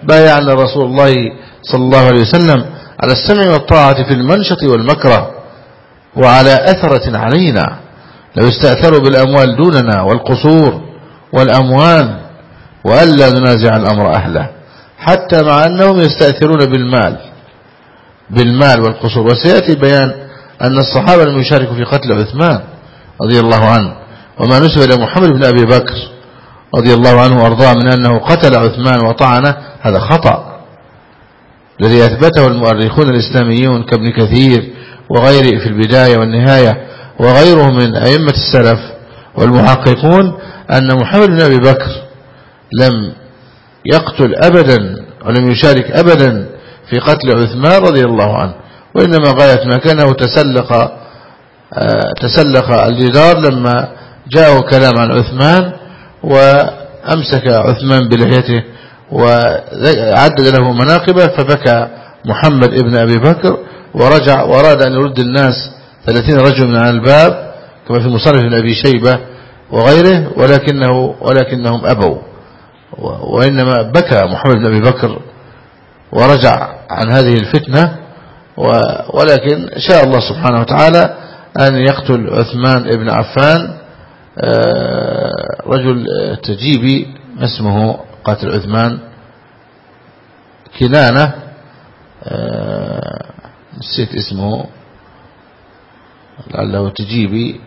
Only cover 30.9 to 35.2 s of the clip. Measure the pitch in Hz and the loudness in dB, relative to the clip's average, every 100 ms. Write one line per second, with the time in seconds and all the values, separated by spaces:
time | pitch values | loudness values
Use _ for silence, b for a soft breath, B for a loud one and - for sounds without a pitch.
30.9 | _ _ _ _ _ _ _ _ _ 107 | _ _ _ _ _ _ _ _ _ 0
31.9 | 120 117 107 160 160 135 120 117 110 110 | 2 2 2 0 2 0 2 -2 0 -2
32.9 | 147 147 123 110 127 120 117 131 120 117 | 0 0 0 -2 -2 0 0 0 -2 -2
33.9 | 120 113 113 110 123 135 120 - B B | -2 -2 -2 0 2 2 2 -2 B B
34.9 | B - 127 | B -4 0